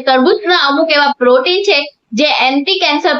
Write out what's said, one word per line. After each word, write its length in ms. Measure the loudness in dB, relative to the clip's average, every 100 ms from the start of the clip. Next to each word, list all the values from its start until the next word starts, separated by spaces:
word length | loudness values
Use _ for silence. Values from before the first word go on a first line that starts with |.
તરબૂચના 580 | 0 2 2 0 0 0 0
અમુક 240 | 0 0
એવા 220 | 0 0 0
પ્રોટીન 460 | 2 2 2 -2
છે 140 | 0 -2 -4 -12 _
જે 160 | -2 0 0
એન્ટી 380 | 0 0 -2 -2
કેન્સર 380 | -2 0 -2